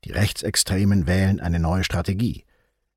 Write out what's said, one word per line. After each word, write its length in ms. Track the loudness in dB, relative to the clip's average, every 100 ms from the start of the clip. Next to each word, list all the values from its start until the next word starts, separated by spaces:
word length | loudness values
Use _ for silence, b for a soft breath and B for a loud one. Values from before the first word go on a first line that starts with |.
Die 80 | -8
Rechtsextremen 960 | -2 -2 -2 -4 -2 0 2 4 2 2
wählen 320 | 2 2 0
eine 200 | 0 0
neue 240 | 0 0
Strategie. 600 | -2 -2 -2 -2 -2 -6 -14 _ _ _ _